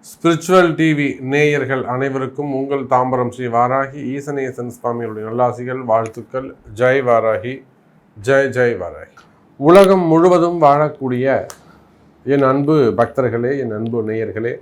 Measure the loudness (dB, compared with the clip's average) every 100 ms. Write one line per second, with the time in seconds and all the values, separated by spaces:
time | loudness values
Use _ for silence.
0 | -20 -4 -2 -2 2 4 4 2 0 0
1 | -2 -4 -2 2 2 0 -2 -4 -4 -4
2 | -4 -4 -6 -8 -6 -6 -4 -4 0 0
3 | 2 -2 -4 -6 -2 0 2 0 -4 -8
4 | -10 -10 -8 -6 -6 -8 -12 -6 -6 -6
5 | -8 -8 -8 -2 -2 -2 -10 -8 0 0
6 | 0 -10 -10 -10 -10 -18 -20 0 2 2
7 | 2 2 2 -2 -4 -12 _ _ _ _
8 | _ -10 0 2 2 0 -2 -2 -10 -12
9 | -20 -20 _ _ _ _ 6 8 8 4
10 | 4 4 6 4 2 4 4 4 0 -2
11 | -4 -2 0 -2 -4 -16 _ -20 _ _
12 | _ _ -2 2 2 2 2 4 2 2
13 | 0 0 -2 -2 -2 -4 -6 -6 -4 -4
14 | -4 -4 -6 -6 -6 -8